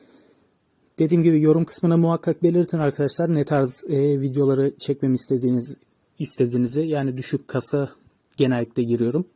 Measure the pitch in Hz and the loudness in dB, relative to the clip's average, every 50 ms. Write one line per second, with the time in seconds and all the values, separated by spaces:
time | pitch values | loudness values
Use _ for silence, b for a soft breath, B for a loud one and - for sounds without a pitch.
0 | b b b b b b b b b b b b _ _ _ _ _ _ _ - | b b b b b b b b b b b b _ _ _ _ _ _ _ -2
1 | 160 151 175 170 160 170 160 151 151 151 156 165 165 - - - - 170 165 165 | 0 2 2 2 4 4 4 4 4 4 4 4 2 -2 -4 -2 0 2 2 4
2 | 165 165 165 165 - 175 156 - 170 170 170 175 170 175 - 160 151 143 - - | 4 2 2 0 -2 -4 -4 0 2 2 2 2 0 0 0 0 0 0 0 0
3 | 147 135 - - 170 170 165 147 139 - 156 139 135 127 - - - 349 156 135 | -2 -4 -2 -2 -2 0 0 0 0 0 2 0 0 0 -2 -6 -6 -4 -2 0
4 | 139 147 143 135 135 135 131 143 139 135 135 131 139 143 - - - - 139 139 | 2 2 0 0 -2 -2 0 0 2 2 2 2 2 0 -2 -6 -6 -6 -4 -2
5 | - 135 127 120 - - 135 123 127 123 127 120 120 139 - _ _ _ _ _ | 0 0 0 -2 0 -2 -2 0 0 0 0 0 -4 -6 -12 _ _ _ _ _
6 | _ _ _ - 156 - - - 131 120 120 123 123 117 123 147 160 160 151 143 | _ _ _ -10 -8 -8 -2 0 0 0 2 0 -2 0 -2 -4 -2 -2 -2 -2
7 | 139 135 127 127 123 - - 139 - _ - 131 - - - 143 139 - - _ | -2 -4 -4 -6 -8 -6 -6 -6 -6 _ -4 -2 -2 0 -2 -2 -4 -4 -8 _
8 | _ _ _ _ _ _ _ - 139 127 127 120 120 - - - 120 117 117 117 | _ _ _ _ _ _ _ 0 0 0 2 0 -2 -4 -2 -4 -2 0 0 0
9 | 117 117 123 160 180 - _ | 0 0 0 -2 -4 -4 _